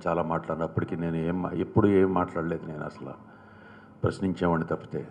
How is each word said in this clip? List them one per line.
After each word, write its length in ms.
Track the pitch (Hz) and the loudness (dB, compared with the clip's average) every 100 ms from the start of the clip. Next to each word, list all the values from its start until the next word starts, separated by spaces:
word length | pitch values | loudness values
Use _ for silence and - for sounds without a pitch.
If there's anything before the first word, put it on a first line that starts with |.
| 87 | 0
చాలా 160 | 85 | 0
మాట్లాడినప్పటికీ 720 | 80 82 - 80 82 - - 80 | 0 -2 -2 -4 -2 -2 -2 -2
నేను 200 | 85 82 | -2 0
ఏం 260 | 82 90 | 0 -2
మా-, 120 | 87 | -2
ఎప్పుడు 340 | 87 90 - 104 | -2 0 4 6
ఏం 260 | 95 95 | 6 6
మాట్లాడలేదు. 520 | 90 87 87 82 82 80 | 4 0 -2 -2 -2 -6
నేను 200 | 76 73 | -8 -8
అసలు 260 | - 67 - - - - - - - - - | -10 -12 -14 -16 -20 -20 -20 -20 -20 -20 -2
ప్రశ్నించేవాడిని 640 | 85 - 95 85 87 82 80 | -2 0 -2 2 2 2 0
తప్పితే 400 | 82 - 78 - | -4 -4 -8 -8